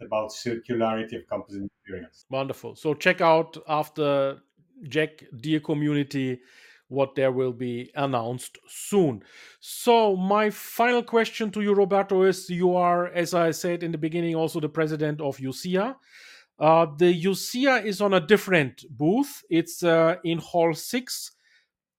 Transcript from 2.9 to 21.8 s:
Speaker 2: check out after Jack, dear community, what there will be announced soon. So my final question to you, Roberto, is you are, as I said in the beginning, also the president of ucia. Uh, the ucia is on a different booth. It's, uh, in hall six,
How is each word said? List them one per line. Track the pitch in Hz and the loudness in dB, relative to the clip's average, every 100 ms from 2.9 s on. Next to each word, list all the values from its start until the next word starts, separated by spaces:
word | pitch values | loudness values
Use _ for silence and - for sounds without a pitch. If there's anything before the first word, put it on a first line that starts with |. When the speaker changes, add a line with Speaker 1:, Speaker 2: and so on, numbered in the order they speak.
Speaker 2:
check | 147 185 180 | 0 0 2
out | 165 160 160 - - | 4 4 2 -8 -4
after | 151 151 160 143 139 139 139 _ _ _ 269 160 | -4 -4 -2 0 2 0 -4 _ _ _ _ -6
Jack, | 147 156 - - 117 | -2 -2 -6 -20 -12
dear | 147 156 | -2 -2
community, | 151 147 147 147 139 139 131 123 _ - - _ _ | 0 -2 0 0 -2 -2 -4 -4 _ -20 -20 _ _
what | 131 135 - | -2 -2 2
there | 131 | 0
will | 127 127 | 2 -2
be | 117 123 120 123 151 | -2 -6 -6 -8 -4
announced | 139 123 113 123 - - _ | -2 -2 -2 -8 -10 -20 _
soon. | - - 202 156 107 - - - _ | -16 -2 2 2 0 -10 -20 -20 _
So | - - 240 233 214 185 | -16 -6 2 4 4 0
my | 190 208 214 | 0 2 2
final | 208 - - 240 240 | -2 -14 0 2 2
question | 233 226 220 - 214 | 2 0 0 -2 -6
to | 208 | -2
you, | 208 | 2
Roberto, | 202 196 196 196 190 | 4 4 2 2 4
is | 190 185 - | 4 2 -4
you | 175 180 180 | 0 2 4
are, | 175 175 175 | 2 2 0
as | 175 165 | -2 0
I | 175 165 | 2 2
said | 156 180 175 | 0 -2 -2
in | 170 | -4
the | 160 | -4
beginning, | 160 170 170 160 | -4 -2 -2 0
also | 160 170 | -2 -2
the | 151 | -4
president | 160 156 156 151 151 | -2 -2 0 -4 -2
of | 143 131 | -6 -6
ucia. | 131 127 180 185 226 269 _ - - - _ - | -8 -8 -2 -2 -2 -6 _ -20 -20 -20 _ 0
Uh, | 156 165 160 147 | 4 6 4 2
the | 180 | 2
ucia | 175 185 185 - 247 269 254 | 4 0 -2 -4 0 2 2
is | 208 185 | 0 -2
on | 208 | 2
a | 185 | 2
different | 151 202 196 175 131 - - | 4 2 4 2 2 -4 -20
booth. | 117 151 233 285 - - | -2 2 2 0 -6 -2
It's, | 170 170 - | -2 -2 -2
uh, | 170 165 165 180 | 2 4 4 2
in | 170 165 | -2 -4
hall | - 175 165 | -2 0 0
six, | 160 - 254 254 - - _ _ _ _ _ | 0 -6 -6 -6 -12 -12 _ _ _ _ _